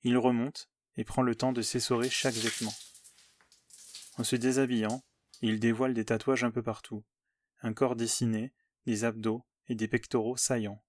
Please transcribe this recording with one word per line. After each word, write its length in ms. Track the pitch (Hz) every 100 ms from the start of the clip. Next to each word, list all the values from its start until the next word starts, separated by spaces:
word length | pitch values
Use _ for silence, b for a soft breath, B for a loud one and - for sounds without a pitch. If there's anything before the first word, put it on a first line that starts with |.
Il 140 | 123 123
remonte, 520 | 123 120 127 - - _ _ -
et 80 |
prend 180 | 113 -
le 140 | 123 113
temps 180 | 127
de 80 | 120
s'essorer 480 | 110 127 - 123 127
chaque 260 | - 139 113
vêtement. 380 | 113 - 110 - - - - - - _ _ _ _ - - - - -
En 60 |
se 120 | 117 123
déshabillant, 680 | 123 131 131 120 107 127 _ _ _ -
il 180 | 117 110
dévoile 340 | 117 113 131
des 120 | 117 107
tatouages 380 | 113 - 131
un 80 | 120
peu 100 | 113
partout, 440 | 117 110 - 107 - _ _ _ _ _
un 140 | 120
corps 220 | 110 131 120
dessiné, 580 | 117 - 117 110 123 _ _ _ -
des 200 | 107 117
abdos 400 | 110 110 113 - _ _
et 80 | 117
des 120 | 107
pectoraux 500 | 113 - 123 110 123
saillants. 460 | - 123 104 101